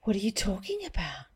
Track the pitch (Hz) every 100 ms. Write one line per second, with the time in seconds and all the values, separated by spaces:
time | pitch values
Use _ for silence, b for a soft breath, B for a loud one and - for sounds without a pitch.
0 | - 196 208 - 202 190 196 403 370 -
1 | 160 - -